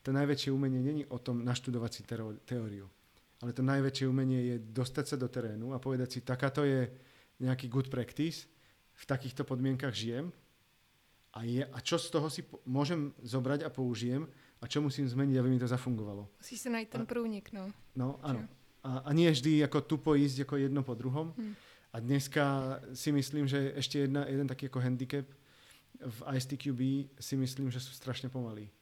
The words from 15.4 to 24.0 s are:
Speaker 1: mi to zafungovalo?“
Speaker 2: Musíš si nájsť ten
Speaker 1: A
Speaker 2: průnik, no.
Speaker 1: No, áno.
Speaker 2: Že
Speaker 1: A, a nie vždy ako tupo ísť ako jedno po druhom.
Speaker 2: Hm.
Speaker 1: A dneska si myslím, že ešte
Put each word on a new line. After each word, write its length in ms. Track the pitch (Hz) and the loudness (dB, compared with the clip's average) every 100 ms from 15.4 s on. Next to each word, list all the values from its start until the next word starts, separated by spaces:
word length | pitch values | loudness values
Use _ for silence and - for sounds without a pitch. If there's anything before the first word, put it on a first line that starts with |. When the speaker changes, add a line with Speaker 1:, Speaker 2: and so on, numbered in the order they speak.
| 127 | 6
Speaker 1:
mi 80 | 127 | 4
to 120 | 123 | 2
zafungovalo?“ 560 | 123 127 117 104 101 101 - | 0 0 -2 -2 -8 -12 -16
Speaker 2:
Musíš 280 | - 240 262 | -14 -8 -4
si 40 | |
nájsť 200 | 226 220 | -4 -4
ten 120 | 233 | -6
Speaker 1:
A 40 | 226 | -4
Speaker 2:
průnik, 440 | 240 226 208 - | -2 -2 -4 -8
no. 160 | 208 190 - - | -10 -10 -12 -12
Speaker 1:
No, 240 | 131 127 139 | -4 -2 -2
áno. 200 | 147 123 | -2 -2
Speaker 2:
Že 140 | 110 - - _ | -4 -12 -20 _
Speaker 1:
A, 120 | 131 131 131 | -6 -4 2
a 40 | |
nie 160 | 151 170 | 6 8
vždy 320 | 147 135 151 143 | 6 6 6 6
ako 200 | 151 139 | 2 0
tupo 280 | 151 156 | 0 4
ísť 320 | 147 143 131 139 | 6 6 2 -2
ako 80 | 143 | 0
jedno 260 | 139 139 131 | 0 0 -2
po 80 | |
druhom. 400 | 117 123 135 160 | -2 -2 -2 -4
Speaker 2:
Hm. 200 | 165 220 208 - - - | -6 -8 -8 -16 -20 -12
Speaker 1:
A 40 | 117 | -8
dneska 800 | 117 139 139 156 143 139 131 135 - | 0 0 2 2 4 4 0 -4 -8
si 160 | 127 - | -6 2
myslím, 400 | 143 131 151 143 | 2 2 0 2
že 240 | 139 135 | 2 0
ešte 320 | 143 135 147 | -2 -2 0